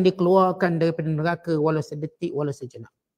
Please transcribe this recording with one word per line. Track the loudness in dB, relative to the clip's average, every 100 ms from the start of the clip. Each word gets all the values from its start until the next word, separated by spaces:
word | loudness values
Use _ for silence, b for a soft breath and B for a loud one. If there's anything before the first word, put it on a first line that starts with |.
| 2
dikeluarkan | 2 4 4 4 2 0 2
daripada | 0 0 -4
neraka | -2 -2 -2 -2 0
walau | 0 0
sedetik, | -4 -8 -10 -8 -6
walau | -4 -4 -6
sejenak. | -12 -16 -20 _ _